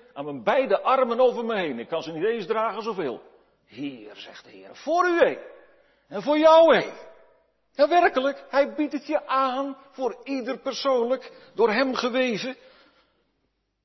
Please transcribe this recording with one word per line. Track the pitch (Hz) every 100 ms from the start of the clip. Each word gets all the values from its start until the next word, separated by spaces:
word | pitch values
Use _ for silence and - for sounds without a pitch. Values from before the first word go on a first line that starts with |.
| _
aan | -
mijn | 147 143
beide | 202 262 254 196
armen | - 262 247 233
over | 254 214
me | 226 214
heen. | 165 117
Ik | 117
kan | 165
ze | 151
niet | 160
eens | 202 233 175
dragen, | 220 226 202
zoveel. | 220 190 143 104 - _ _ _ _
Hier, | 113 143 127 104 -
zegt | - -
de | -
Heer, | 190 190 -
voor | - 339 359
u | 339
heen. | 214 127 - - - _ _ _ _
En | 196
voor | 196 302
jou | 320 320 330 214
heen. | - - - - _ _ _ _ _
Ja, | - 294
werkelijk, | 349 349 262 269 269 -
hij | 269 277
biedt | 214 294
het | 285 -
je | 302 -
aan | 262 269 269 277 269 -
voor | - 254 -
ieder | 262 277 233 254
persoonlijk, | 269 226 277 254 233 254 - - -
door | - 226
hem | 214 269
geweven. | 247 240 247 254 196 254 262 - _ _ _ _ _ _ _ _ _ _ _